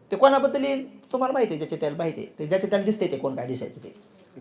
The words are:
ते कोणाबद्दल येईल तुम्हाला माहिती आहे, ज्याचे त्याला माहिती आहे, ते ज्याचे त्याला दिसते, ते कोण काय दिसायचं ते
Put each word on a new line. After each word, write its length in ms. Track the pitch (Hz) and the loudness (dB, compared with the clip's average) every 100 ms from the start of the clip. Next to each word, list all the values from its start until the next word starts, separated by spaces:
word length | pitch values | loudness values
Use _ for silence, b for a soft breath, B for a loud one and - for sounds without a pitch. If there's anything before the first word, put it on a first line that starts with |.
| - | -8
ते 60 | 196 | 6
कोणाबद्दल 480 | 269 277 269 277 | 6 6 4 2
येईल 480 | 277 269 262 - - | 0 -2 -6 -14 -6
तुम्हाला 200 | 254 262 | -2 0
माहिती 180 | 269 226 | 0 0
आहे, 80 | 156 | -2
ज्याचे 180 | 156 160 | -4 -4
त्याला 200 | 147 156 | -4 -2
माहिती 240 | 165 - | -4 -6
आहे, 140 | - - | -10 -10
ते 80 | 151 | -2
ज्याचे 200 | 185 196 | 0 2
त्याला 180 | 196 | 0
दिसते, 220 | 196 214 180 | 0 0 -2
ते 100 | 131 | -2
कोण 180 | 135 131 | -4 -4
काय 100 | 123 | -6
दिसायचं 380 | 127 - - | -6 -8 -12
ते 100 | 107 - - _ _ - | -18 -20 -20 _ _ -20